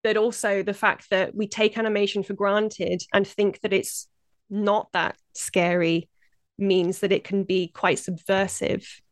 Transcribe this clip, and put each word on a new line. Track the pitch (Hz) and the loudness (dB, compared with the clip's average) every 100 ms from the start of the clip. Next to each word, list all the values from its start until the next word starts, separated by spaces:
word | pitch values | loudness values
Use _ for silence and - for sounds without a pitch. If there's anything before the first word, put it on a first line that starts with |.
But | 220 214 | 2 2
also | 226 - 214 202 | 2 0 0 0
the | 190 | 0
fact | 202 208 - - | 0 0 0 0
that | 190 190 | 0 0
we | 202 208 | -2 -6
take | - 214 226 | 2 2 2
animation | 220 208 202 202 | -2 0 0 0
for | 190 | -4
granted | 196 202 208 214 - 165 180 - | -2 2 2 0 -2 -4 -2 0
and | 208 196 | 0 0
think | - 202 - | 0 0 0
that | 208 | 0
it's | - - - - _ _ _ _ | 0 -2 -10 -14 _ _ _ _
not | 202 202 208 - | -2 0 0 0
that | 180 - - _ | -4 -4 -6 _
scary | - - 185 175 175 165 165 - _ _ _ _ - | -12 -2 2 2 2 2 0 -2 _ _ _ _ -4
means | 196 185 175 185 | 0 2 2 -2
that | 196 | 0
it | 190 | 0
can | - 196 | 0 -2
be | 185 185 170 | 0 0 -2
quite | - 180 - | -2 0 0
subversive | - 170 - 196 196 - - 196 - - _ | -4 -8 -2 0 0 -2 -2 -4 -6 -20 _